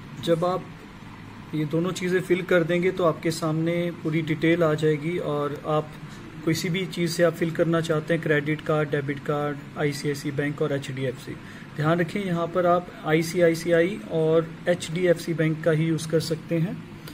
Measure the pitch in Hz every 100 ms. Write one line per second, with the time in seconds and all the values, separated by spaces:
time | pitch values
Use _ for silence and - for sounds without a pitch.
0 | - 147 165 165 175 180 - - - -
1 | - - - - - 151 151 160 180 180
2 | 180 180 - 180 180 180 160 175 185 185
3 | 175 156 170 160 160 160 165 170 175 165
4 | 165 156 156 156 160 170 160 151 156 151
5 | 151 175 151 147 143 143 - 151 156 -
6 | - - - - - 160 185 175 175 175
7 | 170 160 170 160 165 160 165 165 165 156
8 | 156 160 156 147 143 151 - 156 151 147
9 | 139 135 - 147 147 143 - - 151 143
10 | 147 139 151 135 147 147 151 139 139 131
11 | 135 123 - - - - - - 151 175
12 | 170 208 196 170 165 185 175 180 175 -
13 | 151 156 165 180 170 165 170 170 170 220
14 | - 165 156 165 165 - 180 175 - 165
15 | 180 165 - 160 160 156 165 156 165 156
16 | - 160 151 160 - 170 170 254 - -
17 | -